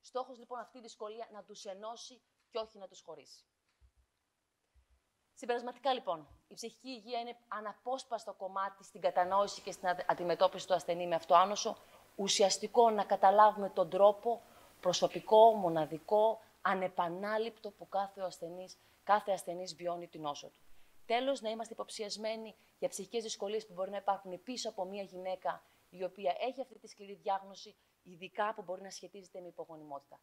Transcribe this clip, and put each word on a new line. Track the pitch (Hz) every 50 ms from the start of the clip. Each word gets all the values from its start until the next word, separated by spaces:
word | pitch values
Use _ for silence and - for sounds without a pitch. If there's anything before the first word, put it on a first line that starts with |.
| _
Στόχος, | - _ 247 254 254 262 226
λοιπόν, | 233 _ 247 240
αυτή | 220 - _ 262
η |
δυσκολία | 226 226 - _ 220 208 220 233 226 -
να | 214 208 190
τους | _ 208 202 -
ενώσει | 214 190 190 208 220 233 226 - - 254 226 _ _ _ _ _ _
και | _ 226
όχι | 220 220 220 208
να | 196 185
τους | 190 -
χωρίσει. | _ - 160 151 131 - - - _ _ _ _ _ _ _ _ _ - _ _ _ _ _ _ _ _ _ _ _ _ _ _ _ _ _ _ _ _ _ _ _ _ _ _ _ _ _
Συμπερασματικά, | _ - 226 240 240 220 247 254 - - 277 254
λοιπόν, | 247 233 196 175 160 151 143 - _ _ _
η | 202
ψυχική | - - 233 - _ _ 254
υγεία | 262 233 190 226 247 233
είναι | 233 240 233 _ _ _
αναπόσπαστο | - 208 220 214 196 _ _ 247 254 262 - _ 240 214 - - 190
κομμάτι | _ 196 185 190 196 190 196 196 - 196
στην | - _ 196
κατανόηση | 170 185 175 190 180 180 190 196 202 196 - -
και | - -
στην | 180 - - 185
αντε-, | 180 180 - -
αντιμετώπιση | 170 - 175 175 165 165 190 185 - 185 170 -
του | 185
ασθενή | 170 - - 170 170 180 175
με | 170
αυτοάνωσο. | 165 - - 180 170 185 196 208 202 - 226 - - - - - - - _ _
Ουσιαστικό | - 202 196 - - 208 190 190 - - 208 - 233 233 233
να | 220 208 196
καταλάβουμε | - 202 190 - 196 196 208 214 214 202 202 196 190
τον | - - 185 165
τρόπο | 170 185 196 202 208 202 - 233 233 - - - - - - - - _
προσωπικό, | - 180 175 - - 175 - 180 156 - - 220 220 226 220
μοναδικό, | 214 190 170 165 160 156 139 160 156 - - 214 208 214 226 220 - - _ _ _
ανεπανάληπτο | _ 185 196 190 185 180 - - 175 170 170 185 202 208 214 220 220 233 220 - - 208
που | 202 _ 175 -
κάθε | - 196 196 196 - 208
ο | 190
ασθενής, | 180 170 - - 165 170 180 185 185 - _ _ _ _ _ _
κάθε | - 196 214 208 -
ασθενής | 196 175 - - 170 175 185 185 170
βιώνει | 147 175 175 170 175 175 170
την | - 165
νόσο | 156 147 147 - - 147
του. | _ _ _ - - - - - - - -
Τέλος, | - 226 240 254 262 277 254
να | 208 220
είμαστε | 220 226 226 220 226
υποψιασμένοι | - 208 - - - 220 208 185 190 214 220 226 220 226 220 196 _ _ _ _ _
για | - 180
ψυχικές | - - 196 190 - 233 214
δυσκολίες | 220 - - 208 196 214 220 208 -
που | 180
μπορεί | 170 190 190
να | 202 202
υπάρχουν | 196 - 196 190 - 190 180 175 _
πίσω | - 254 233 - 233
από | 208 - 185
μια | 185 196 208 196
γυναίκα | 185 175 180 185 185 185 180 - 180 160 - _ _ _ _ _ _
η | - 180 185
οποία | 180 180 - 202 180 180 -
έχει | 208 240 254 254
αυτή | 262 - 226 202
τη | _ 214
σκληρή | - _ 208 196 202 185 160
διάγνωση, | 214 196 196 196 196 196 180 - 214 208 _ _ _ _ _ _
ειδικά | - 180 165 180 185 _ - 208 208 220
που | 214
μπορεί | 202 170 180 185
να | 196 196
σχετίζεται | 185 - - 175 _ 202 190 175 _ 190
με | 180 175
υπογονιμότητα. | 170 - 160 156 165 156 151 151 143 139 _ _ - 143